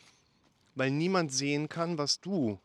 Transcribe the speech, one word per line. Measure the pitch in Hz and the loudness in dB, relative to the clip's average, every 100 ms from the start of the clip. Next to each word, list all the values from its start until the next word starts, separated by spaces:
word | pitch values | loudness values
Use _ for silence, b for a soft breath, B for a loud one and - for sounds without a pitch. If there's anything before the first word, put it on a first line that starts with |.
| b b b _ _ _ _ 131 | b b b _ _ _ _ -2
weil | 135 | 0
niemand | 143 175 185 156 | 2 2 2 2
sehen | 131 143 147 151 | 0 0 0 -2
kann, | 165 170 165 | -4 -2 -2
was | 143 - | -2 -2
du | 180 196 117 98 | -2 0 0 -2